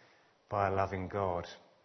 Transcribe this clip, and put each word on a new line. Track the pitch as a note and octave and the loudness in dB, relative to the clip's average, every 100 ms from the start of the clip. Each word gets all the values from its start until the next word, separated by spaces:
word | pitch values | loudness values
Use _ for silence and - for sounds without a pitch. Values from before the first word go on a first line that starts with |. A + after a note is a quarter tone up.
| - - _ _ - | -20 -20 _ _ -4
by | G#2 G2 | 0 2
a | |
loving | G2 F#2+ G2 F2+ | 2 2 0 -4
God. | G2+ F#2+ F2 E2+ - - _ | 0 0 0 -4 -12 -20 _